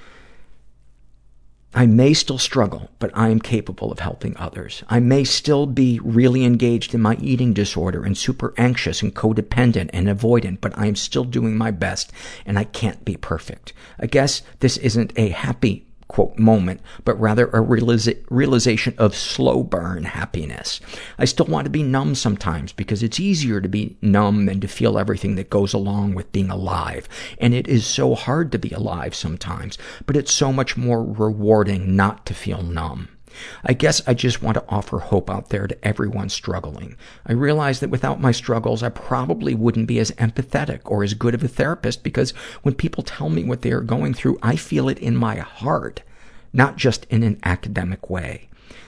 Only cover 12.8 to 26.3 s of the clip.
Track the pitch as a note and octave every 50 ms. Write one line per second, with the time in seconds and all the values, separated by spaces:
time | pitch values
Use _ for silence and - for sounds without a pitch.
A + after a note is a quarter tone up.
12.8 | - G#2 - - - - F#2 - - - F2+ D#2+ - - - - - - - -
13.8 | - - - - - A#2 - C#3 C3+ C#3+ - - - - - - - B2+ - -
14.8 | - B2+ G#2 A#2 A2+ G#2 - - A2 G#2 F2 - - C3+ - - - A2+ F#2+ -
15.8 | - - - - - - - - G2 - - - A2 A2 A2 G#2 F#2 F2+ F#2 -
16.8 | - - - - - - - G2 A2+ G#2+ G#2+ G#2 - - - A2+ A2+ - B2 A2+
17.8 | A#2+ A#2 A#2+ A2+ A2 A#2+ - - - - B2 B2 C#3+ D3 C3 A#2+ - C3 A2 A2
18.8 | - - A2+ - A2+ G#2 - - - - - - C3 B2+ B2+ C3 B2+ - - F2+
19.8 | E2+ F2 F#2 F2 D2+ E2 - - D#2+ - - F#2 D#2 D2 A1+ A1 - - - -
20.8 | - - - - - - - - - B2+ - - D#3 - D#3+ D3+ C3+ C#3+ C#3 D#3
21.8 | D3+ C3+ C3 C3+ C#3 D3 C#3+ B2+ - A2+ G2+ G2+ - G2 D#2+ E2 C#2 - - -
22.8 | G2+ - A2 G2+ A2+ A2+ - - F3+ G3+ G3 D#3+ D3 B2 G#2+ G2+ F#2+ F#2 G2 G#2+
23.8 | G#2 - - - - G#2 G2 G#2 G#2+ G2+ G#2 G#2+ G2+ G2 F#2+ G2 G2 G2+ - -
24.8 | A#2+ A2 G#2 G2+ G2+ G#2 G#2+ G2 - G2 G#2 F#2+ F#2+ - - G#2 G2+ G2 - G#2
25.8 | G2 G2+ G2+ G2+ G2+ G2+ F#2+ F#2 G2 -